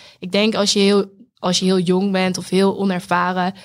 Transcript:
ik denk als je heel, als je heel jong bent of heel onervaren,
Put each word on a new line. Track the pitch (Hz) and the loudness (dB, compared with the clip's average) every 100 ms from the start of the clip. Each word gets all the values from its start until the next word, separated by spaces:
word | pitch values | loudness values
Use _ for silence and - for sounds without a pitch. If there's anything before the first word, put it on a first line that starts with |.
| - _ | -20 _
ik | 180 | -4
denk | 196 214 202 | -2 0 0
als | 202 | 0
je | 208 | 2
heel, | 196 202 196 - - _ | 2 2 0 -8 -20 _
als | 185 180 | -4 0
je | 185 | 0
heel | 190 | 2
jong | 175 185 202 | 2 0 0
bent | 185 185 180 | 0 -2 -4
of | 180 | -2
heel | 185 196 190 | 0 2 0
onervaren, | 196 180 - 175 180 185 180 196 | -2 -2 -2 -2 0 -2 -4 -6